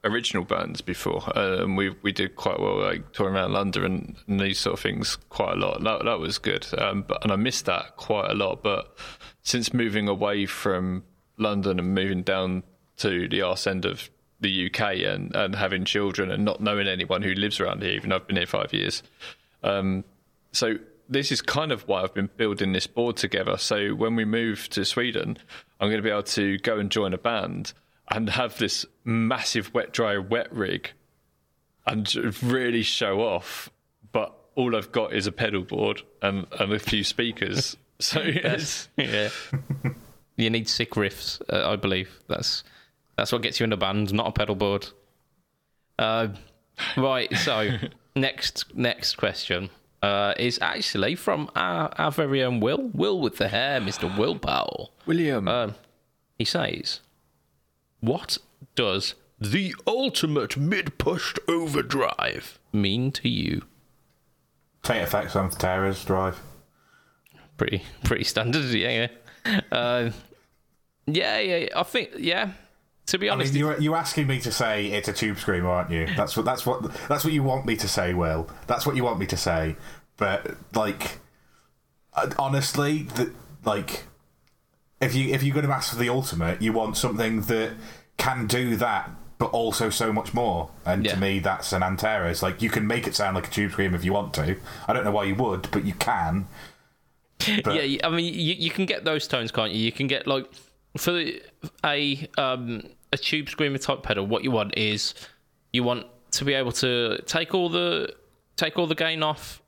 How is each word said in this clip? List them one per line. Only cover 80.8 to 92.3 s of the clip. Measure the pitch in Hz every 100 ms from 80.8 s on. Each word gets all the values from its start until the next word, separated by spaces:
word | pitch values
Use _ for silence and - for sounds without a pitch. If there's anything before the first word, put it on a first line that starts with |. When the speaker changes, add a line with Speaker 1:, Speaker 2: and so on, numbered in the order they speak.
| 107 98 - - - _ _ _ _ _ _ _ _
Speaker 3:
uh, | - 135 -
honestly, | 135 139 135 - 143 156
the, | 147 - 120 - - -
like, | - 104 - - - - _ _ _ _ _ _ _ _
if | 135
you, | 131 135
if | 131
you're | 135
gonna | 139 143
ask | 135 -
for | 117
the | 120
ultimate, | 127 139 82 82 90
you | 110
want | 110 110 110
something | 123 104 113 110
that | 98 113 110 - - - - -
can | 135 127 107
do | 123 123 110
that, | 120 101 - - - -
but | 117
also | 117 113 - 113
so | - 113
much | 107 -
more. | 123 120 87 78 - -
And | 92
to | 104
Speaker 2:
Yeah. | 92
Speaker 3:
me, | 98 98
that's | 92 95 -
an | 95
Antares. | 92 95 107 107 87